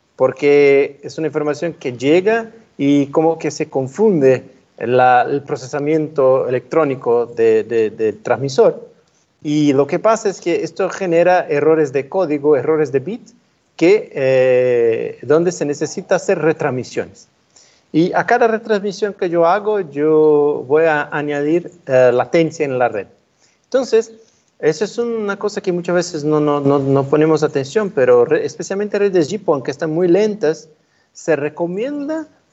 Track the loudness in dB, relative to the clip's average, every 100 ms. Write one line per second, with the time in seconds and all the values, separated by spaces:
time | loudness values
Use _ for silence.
0 | _ -2 -2 2 4 6 6 4 2 -4
1 | -14 -8 -6 -4 -4 -4 -6 -8 -10 -4
2 | 2 2 2 -2 -4 -14 _ -4 0 2
3 | 0 0 0 0 -6 -6 -6 -6 -6 0
4 | 2 4 4 2 -2 -20 _ -10 -2 2
5 | 4 4 2 -4 -6 -10 -8 -6 -2 -2
6 | -2 0 2 2 0 -4 -2 0 0 -2
7 | 0 0 -2 0 2 2 0 -2 -2 -2
8 | -4 -4 -4 -4 -2 2 2 0 -8 _
9 | _ _ _ _ -4 0 2 2 0 0
10 | 0 0 -2 -4 -4 -4 -4 -4 -6 -4
11 | -2 2 4 2 0 0 2 2 0 -2
12 | -4 -4 -2 0 2 2 2 -2 -2 -4
13 | -8 -10 -14 _ _ _ _ 0 2 2
14 | 0 -2 2 4 4 4 2 2 2 0
15 | -4 -8 0 2 2 -2 -6 -4 -6 -8
16 | -4 -2 0 0 0 0 -2 -4 -6 -8
17 | -10 -14 _ _ _ _ _ _ _ 0
18 | 0 0 0 2 2 0 -2 -4 -4 -4
19 | -6 -4 -2 2 2 2 0 -4 -4 -2
20 | 2 4 4 4 2 -2 0 2 2 0
21 | -4 -6 -6 -4 -2 -2 -4 -14 0 4
22 | 4 4 2 0 0 -2 -4 -2 -2 -2
23 | -10 _ _ _ _ _ _ -4 0 0
24 | -2 -10 _ _ _ _ -2 -2 -4 -4
25 | -6 -4 -6 -4 -6 -6 -4 -4 -2 -2
26 | -2 -4 -2 0 0 0 2 0 2 0
27 | 2 2 2 2 0 -2 -4 -4 -2 0
28 | 4 4 4 0 -2 -8 -8 -6 -4 -2
29 | 0 2 0 -2 -2 -2 -4 -6 -4 -2
30 | 2 2 2 -2 -4 -4 -10 _ _ _
31 | _ -10 -4 -2 -2 -6 -6 -4 -6 -6
32 | -8 -8 -10 _ _